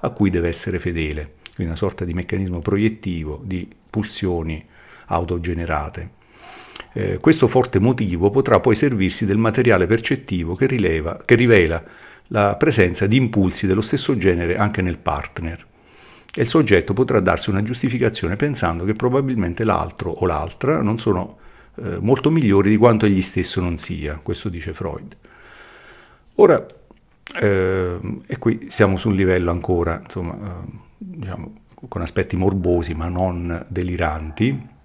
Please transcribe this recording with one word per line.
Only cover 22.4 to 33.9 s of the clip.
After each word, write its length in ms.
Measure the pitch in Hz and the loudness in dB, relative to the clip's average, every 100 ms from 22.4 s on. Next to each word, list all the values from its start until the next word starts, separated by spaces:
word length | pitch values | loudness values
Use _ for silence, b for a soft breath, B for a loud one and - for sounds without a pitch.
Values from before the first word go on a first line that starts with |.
| 117 98 98 | 4 4 6
di 60 | 107 | 6
quanto 280 | 117 110 | 6 6
egli 180 | 107 95 | 4 2
stesso 380 | 92 - 90 - | 0 -2 -2 -2
non 160 | 90 82 | -4 -4
sia, 440 | - 80 73 76 | -6 -6 -8 -8
questo 260 | - 90 107 | -8 -6 -6
dice 240 | 85 80 | -8 -10
Freud. 440 | 80 87 - - - B B B B B B B B B B B - | -8 -8 -8 -14 -20 B B B B B B B B B B B 4
Ora, 280 | 196 143 - - _ - _ _ - - | 6 6 2 -20 _ -20 _ _ -14 -2
ehm, 800 | 104 98 92 95 90 87 98 - - | 0 2 0 0 -2 -4 -8 -10 -10
e 120 | - | -2
qui 280 | 117 113 - | -2 -2 -6
siamo 280 | - 101 95 | 2 2 2
su 120 | 110 | 0
un 80 | 95 | 2
livello 340 | 95 90 87 | 2 2 0
ancora, 500 | 85 85 90 85 82 | -2 0 0 0 -4
insomma, 320 | - - 85 | -8 -10 -8
ehm, 460 | 80 101 87 85 - - _ | -8 -12 -12 -14 -16 -20 _
diciamo, 580 | 190 165 98 - - - _ - - | -16 -12 -10 -10 -12 -16 _ -20 -10
con 140 | - | -8
aspetti 340 | 82 - 90 90 | -4 -4 -2 0
morbosi 580 | 95 98 90 87 80 | 0 2 2 2 0
ma 140 | 80 82 | -4 -4
non 560 | 90 92 87 87 82 - | -2 -2 -2 -6 -6 -6
deliranti 1120 | 90 87 | -6 -4